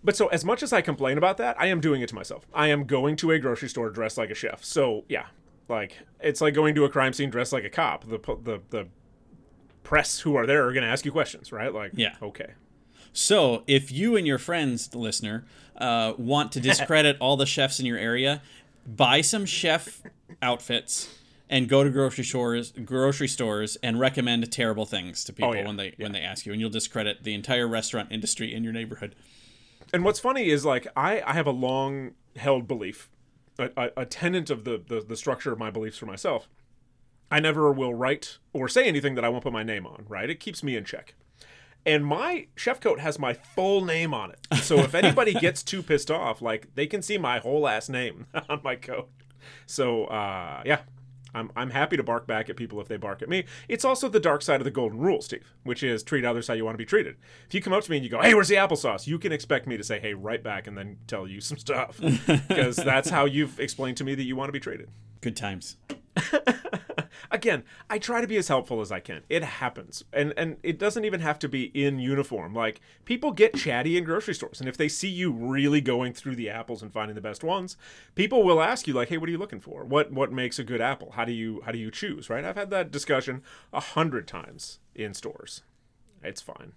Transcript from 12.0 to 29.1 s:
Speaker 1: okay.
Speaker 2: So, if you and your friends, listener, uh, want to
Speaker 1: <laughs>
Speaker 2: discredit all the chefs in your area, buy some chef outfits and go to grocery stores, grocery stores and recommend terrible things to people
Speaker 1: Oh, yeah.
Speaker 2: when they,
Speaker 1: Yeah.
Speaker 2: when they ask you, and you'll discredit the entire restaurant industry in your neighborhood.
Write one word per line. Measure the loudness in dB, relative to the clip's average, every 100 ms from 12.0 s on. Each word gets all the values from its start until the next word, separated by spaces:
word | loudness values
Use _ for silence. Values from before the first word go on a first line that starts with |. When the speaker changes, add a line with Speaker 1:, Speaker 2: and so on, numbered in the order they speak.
| -2 -2
Speaker 1:
okay. | -12 -10 -14 -16 _ _ _ _ -12
Speaker 2:
So, | -2 4 6 6 4 4
if | 4 4
you | -2 2 4
and | 4
your | 0
friends, | 0 -2 0 -2 -6
listener, | -6 -4 -4 -4 -6 -8 -20 -20 -6
uh, | 0 2 2 -2
want | 0 0 0
to | 0
Speaker 1:
<laughs> | 2
Speaker 2:
discredit | 2 4 6 6 4
all | 2 4
the | 2
chefs | 2 2 2
in | -2
your | -2
area, | 0 2 2 0 -6 -20 -20 _ -16
buy | 2 6 6
some | 6 2 -2
chef | 0 2 2 0 -14 -20 _ _ -4
outfits | 0 0 0 -4 -2 -6 -6 -14 -20 _ _
and | 2 6
go | 6
to | 6
grocery | 4 2 0 -4
stores, | 0 0 0 -2
grocery | -10 -4 2 2 2 -2
stores | 0 0 0 -2 -4
and | -2 2
recommend | 2 2 0 0 0
terrible | 0 0 0 -2
things | -4 -6 -8 -10
to |
people | -2 0
Speaker 1:
Oh, |
yeah. | 0 -4
Speaker 2:
when | -4
they, | -8 -8
Speaker 1:
Yeah. | -6
Speaker 2:
when |
they | -6
ask | -6 -8 -6
you, |
and | -4
you'll | -2
discredit | -2 -4 -2 -2 -4
the | -4
entire | -6 0 0 2
restaurant | 0 -2 -4 -4
industry | -6 -4 -4 -4
in | -4 -4
your |
neighborhood. | -6 -8 -8 -12